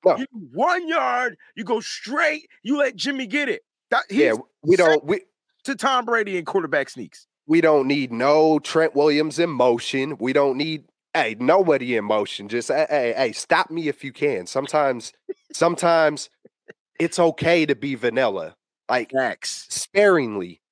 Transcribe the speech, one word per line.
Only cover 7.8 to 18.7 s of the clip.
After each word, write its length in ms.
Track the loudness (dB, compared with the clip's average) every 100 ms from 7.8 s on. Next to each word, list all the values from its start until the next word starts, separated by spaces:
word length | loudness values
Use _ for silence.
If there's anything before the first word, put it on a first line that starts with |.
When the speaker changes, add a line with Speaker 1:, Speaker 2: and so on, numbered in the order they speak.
| 2
Speaker 1:
need 240 | 0 -2
no 480 | -2 2 4 4 2
Trent 360 | 0 0 0 2
Williams 440 | 2 2 0 0
in 100 | -2
motion. 680 | 2 2 2 -2 -4 -4 -4
We 160 | 0
don't 240 | 2 2 0
need, 280 | -4 -6 _ _ _
hey, 220 | -2 -2 -2
nobody 560 | 2 4 4 2 0 -2
in 100 | 0
motion. 440 | 0 -2 -6 -6
Just, 180 | -6 -2
hey, 160 | -2 0
hey, 240 | 0 0 0
hey, 160 | -2
stop 400 | -4 0 0 0
me 160 | -4 -6
if 160 | -6
you 80 | -10
can. 340 | -4 -2 -2 -4
Sometimes, 680 | -6 -2 0 0 -2 -10 _ _
Speaker 2:
<laughs> 240 | -18 _
Speaker 1:
sometimes 760 | 0 0 2 2 4 2 0 -12 _ _ _ _ -20 _ _
it's 200 | -4 2
okay 460 | 2 2 2 2 2
to 100 | -2
be 200 | -4 -2
vanilla. 600 | -2 0 -2 -2 -8 _ _